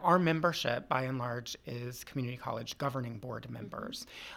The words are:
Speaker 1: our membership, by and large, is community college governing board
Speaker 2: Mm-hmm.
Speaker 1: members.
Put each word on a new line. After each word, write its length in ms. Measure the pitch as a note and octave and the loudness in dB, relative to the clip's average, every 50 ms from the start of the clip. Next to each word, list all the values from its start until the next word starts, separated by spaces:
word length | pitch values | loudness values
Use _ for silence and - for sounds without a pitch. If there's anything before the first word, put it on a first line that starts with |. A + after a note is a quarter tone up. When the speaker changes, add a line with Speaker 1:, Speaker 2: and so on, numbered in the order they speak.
| - | 6
Speaker 1:
our 160 | F3 E3+ F#3 | 8 8 8
membership, 680 | F3+ D#3+ E3 D#3+ D#3 F3 E3 - - B2 A#2+ A#2+ - - | 8 6 4 6 4 4 2 4 2 2 0 0 0 0
by 140 | - C3 C3 | 0 2 2
and 160 | C3 C3 C3 | 2 0 0
large, 360 | A#2+ B2 A#2+ B2 A#2 - - - _ | 0 -2 -2 -4 -4 -8 -10 -10 _
is 360 | - B2 A#2+ A#2+ B2 B2 - - | -6 -6 -4 -4 -6 -8 -8 -12
community 340 | - - C#3+ B2+ A#2+ B2 B2 | -6 -4 -2 -2 -2 -4 -6
college 400 | - B2+ A#2 A2+ A#2 - - - | -4 -4 -4 -4 -4 -6 -6 -2
governing 400 | C#3+ C#3 B2+ C3+ B2 A#2+ A#2 G#2+ | -2 0 0 0 -4 -2 -6 -6
board 260 | - B2 A#2 A2+ G#2+ | -8 -6 -8 -8 -8
Speaker 2:
Mm-hmm. 80 | A2+ A#2+ | -8 -8
Speaker 1:
members. 540 | A#2 A2 G2+ - - - - - - - - - - - - - | -8 -8 -6 -6 -6 -6 -6 -8 -10 -12 -12 -14 -14 -14 -14 -14